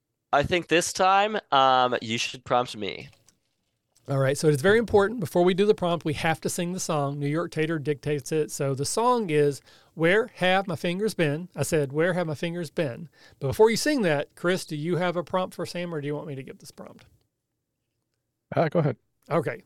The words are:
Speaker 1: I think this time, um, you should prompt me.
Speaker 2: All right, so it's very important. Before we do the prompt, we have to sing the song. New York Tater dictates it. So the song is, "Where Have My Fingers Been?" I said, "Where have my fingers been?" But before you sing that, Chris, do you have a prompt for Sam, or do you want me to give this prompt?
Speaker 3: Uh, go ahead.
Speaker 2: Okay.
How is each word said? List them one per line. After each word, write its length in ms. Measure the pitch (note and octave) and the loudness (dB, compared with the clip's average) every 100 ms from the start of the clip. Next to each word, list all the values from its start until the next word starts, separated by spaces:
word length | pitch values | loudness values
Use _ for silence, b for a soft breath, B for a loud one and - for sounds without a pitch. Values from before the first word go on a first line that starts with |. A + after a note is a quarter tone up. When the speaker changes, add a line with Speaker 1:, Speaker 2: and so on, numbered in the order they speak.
| _ _ _ | _ _ _
Speaker 1:
I 120 | C#3 | 0
think 240 | C#3 F3+ E3 | 2 -2 2
this 240 | D#3+ F3 | 2 2
time, 480 | - F#3+ G3 G#3 G#3+ - | 2 4 4 2 -2 0
um, 440 | C#3 C3+ B2+ B2 B2 | 4 6 6 4 0
you 160 | A2 A#2 | -2 -4
should 260 | - C3 | -4 -8
prompt 320 | - B2 B2 A2 | -2 0 0 -6
me. 320 | G2+ - C#3 _ _ _ _ _ _ _ _ _ - | -8 -8 -14 _ _ _ _ _ _ _ _ _ -6
Speaker 2:
All 100 | C#3 | 0
right, 180 | C3+ C#3+ | 0 2
so 120 | D#3+ | 2
it's 120 | D3 | 4
very 160 | E3 A3 | 4 4
important. 440 | A#3 G#3 G3 B3 | 4 4 2 0
Before 220 | F3 F3 | -2 2
we 100 | F3 | 4
do 120 | F#3 G#3 | 4 2
the 80 | |
prompt, 300 | G#3 F3 E3+ | 2 0 -2
we 100 | E3 | -2
have 280 | C#3 E3 D#3+ | -2 0 0
to 80 | - | -2
sing 240 | - F3 | -4 -4
the 60 | F#3 | -6
song. 400 | - D#3 C#3 D3 | -4 -2 -2 -2
New 80 | C#3+ | -4
York 240 | D3+ F3 | -2 -4
Tater 280 | - D#3 E3 | -4 -2 -2
dictates 520 | C#3 C#3+ - D3 - | -4 -4 -4 -4 -2
it. 180 | D#3+ - | -4 -4
So 240 | - C#3 C3+ | -4 -4 -2
the 100 | C#3+ | -4
song 440 | - A#3+ B3 G#3 | 0 2 2 2
is, 320 | D3+ C#3+ C#3 b b b | 2 2 0 b b b
"Where 360 | - E3 G3+ A#3+ - | -2 2 2 0 0
Have 320 | F3+ F#3 G3 | 2 2 0
My 80 | E3 | -4
Fingers 380 | F3+ F3+ G#3+ | -4 -2 -4
Been?" 340 | F3 D#3 D3 F3 - | 0 0 -2 -6 -6
I 80 | |
said, 300 | C#3 E3 C#3 | -2 0 0
"Where 200 | C#3+ E3+ | 0 0
have 140 | F3 E3 | 0 -2
my 80 | D3 | -4
fingers 340 | E3+ E3+ E3 | -6 -6 -6
been?" 380 | - D3+ A#2 E3 b b _ | -4 -4 -6 -14 b b _
But 80 | C#3 | -6
before 220 | - A3 | 4 4
you 80 | A3 | 4
sing 240 | D4 D4+ | 0 2
that, 340 | F#3+ D3 - - | 2 0 -2 -4
Chris, 300 | F3 F3+ - | -2 -2 -4
do 100 | D3+ | -8
you 220 | D#3 E3+ | -4 -2
have 180 | F3+ F3 | -2 -2
a 80 | |
prompt 320 | E3+ F#3 F#3 - | -4 -4 -4 -6
for 100 | F3 | -10
Sam, 300 | F3 F3 D#3+ | -8 -8 -6
or 60 | |
do 60 | C#3 | -6
you 80 | D3 | -8
want 120 | D3+ | -8
me 80 | C3+ | -12
to 80 | |
give 160 | C3 - | -14 -18
this 120 | - | -20
prompt? 340 | - - - - _ _ _ _ _ _ _ _ _ _ _ _ _ _ | -20 -20 -20 -20 _ _ _ _ _ _ _ _ _ _ _ _ _ _
Speaker 3:
Uh, 140 | - D#3 | -2 0
go 120 | F3 | 2
ahead. 180 | D3 A#2 _ _ - | 0 -2 _ _ -4
Speaker 2:
Okay. 320 | D#3+ C#3+ A#2+ | -2 -2 -6